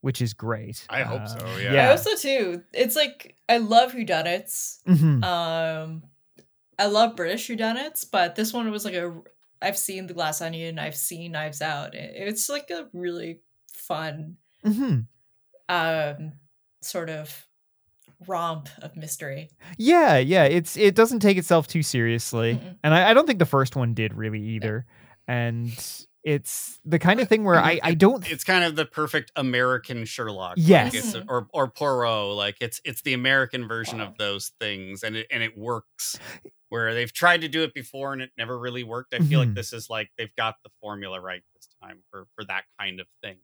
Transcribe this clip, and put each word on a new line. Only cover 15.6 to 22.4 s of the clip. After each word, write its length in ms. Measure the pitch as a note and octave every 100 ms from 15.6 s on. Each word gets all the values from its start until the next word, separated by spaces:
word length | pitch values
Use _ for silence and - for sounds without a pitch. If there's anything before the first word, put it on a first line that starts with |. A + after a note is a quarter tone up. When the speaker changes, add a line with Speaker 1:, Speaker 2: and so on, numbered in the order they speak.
| -
Speaker 3:
um, 640 | F3 E3 D#3+ D3+ C#3+ D#3 C#3+ _ _ _ _
sort 300 | - F#3 E3
of 340 | D#3 D3+ - _ _ _ _ _ _ _ C#3+ F3+
romp 420 | F3+ E3+ D#3+ C#3 -
of 140 | D3+ D#3+
mystery. 540 | D3+ - D3 C3+ D#3 _ - F3+
Speaker 1:
Yeah, 400 | A3+ F4 D4 D3
yeah. 280 | C3+ F#3 C#3+
It's, 320 | E3+ D#3+ -
it 180 | G3+ G3
doesn't 240 | A3+ A#3+
take 180 | G3+ F#3+
itself 300 | E3+ E3+ D3
too 160 | E3+
seriously, 720 | D3+ B2+ A#2 A#2 - A#2